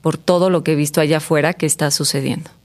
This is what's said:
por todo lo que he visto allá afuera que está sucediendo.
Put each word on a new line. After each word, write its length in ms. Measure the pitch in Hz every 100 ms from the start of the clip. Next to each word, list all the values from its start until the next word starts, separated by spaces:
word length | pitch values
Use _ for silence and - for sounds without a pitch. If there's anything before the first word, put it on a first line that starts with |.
por 160 | 160 139
todo 320 | - 180 185
lo 140 | 175
que 100 | 151
he 20 | 151
visto 240 | 147 -
allá 180 | 151 156
afuera 360 | - 156 151
que 120 | - 156
está 260 | - 147
sucediendo. 580 | - 143 143 135 120 156 -